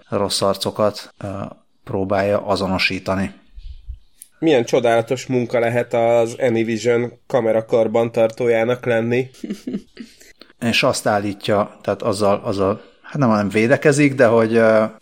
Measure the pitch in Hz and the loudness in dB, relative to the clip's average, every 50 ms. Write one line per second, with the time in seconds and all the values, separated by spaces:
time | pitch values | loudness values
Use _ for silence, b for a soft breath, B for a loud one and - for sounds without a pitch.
0 | _ - 113 101 101 92 - - 110 98 95 - - 101 - - 107 104 101 - | _ -6 -4 -4 -2 -2 -2 -2 0 0 -2 -2 -4 -6 -2 0 -2 -2 -2 -4
1 | - - _ - - 101 98 98 104 - - _ _ _ _ _ - - - 98 | -16 -18 _ -14 -12 -12 -10 -10 -12 -14 -16 _ _ _ _ _ -14 -8 -6 -4
2 | 95 95 101 95 98 101 101 101 - 104 98 90 98 92 92 90 - - 95 90 | -2 -2 -2 0 0 0 0 -2 0 -2 -2 -2 -2 -2 -2 -2 -2 -4 -4 -6
3 | - - 95 95 98 - - - _ - - - - - - - - - - - | -6 -4 -4 -4 -4 -6 -8 -14 _ -20 -20 -18 -16 -16 -16 -16 -14 -16 -16 -16
4 | - _ _ - - _ _ - 160 165 151 120 117 - - 139 117 117 113 117 | -16 _ _ -20 -20 _ _ -2 0 2 2 2 2 2 0 0 2 2 2 2
5 | 113 - 135 127 - - 131 123 123 113 - 120 117 117 120 120 117 - - 117 | 0 -2 -4 -6 -4 -2 -2 -2 -2 0 0 0 0 0 0 -2 -2 -2 0 0
6 | 117 117 120 117 117 113 120 - 135 123 113 113 113 113 117 107 101 120 120 117 | 2 4 4 2 2 0 -2 -2 -2 0 0 0 0 -2 -2 -2 0 0 0 0
7 | 120 117 - _ _ - - 131 113 110 110 110 110 - - 113 113 113 107 117 | 0 -4 -8 _ _ -4 -2 0 0 2 0 0 0 0 2 2 2 2 2 0
8 | 117 117 113 120 113 110 - - 127 120 117 113 113 117 123 123 - 127 117 113 | 0 0 0 0 0 0 0 -2 0 0 2 2 2 0 -2 -2 -2 -2 0 0
9 | 117 120 120 127 131 127 - - - - 202 - - - - - - _ _ - | 0 0 0 -2 -2 -4 -8 -16 -12 -12 -12 -10 -10 -10 -10 -10 -10 _ _ -20
10 | 233 - - _ - - - _ - _ - - - 117 113 - - 131 113 - | -20 -20 -20 _ -20 -20 -20 _ -20 _ -14 -6 -4 -2 -2 0 0 0 0 0
11 | - 123 107 104 101 104 98 - - - 107 101 104 - - - - - 101 - | 0 0 0 0 0 -4 -8 -6 -4 -2 0 0 0 -2 -6 -10 -6 -4 -4 -4
12 | - 117 101 95 107 98 101 101 - 123 101 98 95 95 107 110 - - _ _ | -2 -4 -2 0 0 0 0 0 -2 -4 -4 -2 0 -2 -2 -4 -8 -20 _ _
13 | - - - 151 139 117 110 104 104 95 95 110 110 117 139 131 - 156 135 143 | -20 -10 -4 -2 0 2 2 2 0 0 0 2 2 2 2 2 4 2 4 4
14 | 147 139 131 127 127 113 117 117 113 110 113 113 113 110 110 107 107 110 - - | 4 2 4 4 4 4 6 4 2 4 4 4 4 6 4 4 2 0 -4 -10